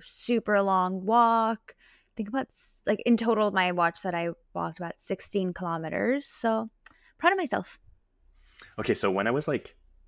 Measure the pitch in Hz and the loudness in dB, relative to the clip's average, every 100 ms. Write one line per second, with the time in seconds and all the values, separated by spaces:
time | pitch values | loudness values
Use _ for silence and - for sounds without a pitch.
0 | - - - 240 214 208 196 190 185 185 | -12 -8 -2 0 2 2 4 2 2 -2
1 | 190 233 233 226 220 226 - - _ _ | 0 4 4 4 0 -2 -8 -20 _ _
2 | _ - 208 262 262 - - - - 220 | _ -10 -6 -4 -6 -10 -18 -8 -2 0
3 | - 226 226 214 208 196 180 175 170 - | 4 2 4 2 2 2 2 2 0 0
4 | 190 170 170 170 _ 175 170 160 170 - | -4 -2 -2 -6 _ -6 -6 -6 -10 -8
5 | - 196 - 202 185 175 175 165 160 185 | -6 -6 -4 -2 -2 -4 -4 -4 -4 -2
6 | 208 277 277 - 226 220 220 _ - _ | 0 -2 -4 -4 -2 -2 -4 _ -20 _
7 | _ - 330 381 311 220 175 - _ - | _ -2 0 2 0 -4 -6 -12 _ -20
8 | _ _ _ _ _ - - - 110 - | _ _ _ _ _ -20 -14 -6 -2 2
9 | 101 95 104 131 151 131 - _ _ _ | 2 2 0 0 -2 -4 -6 _ _ _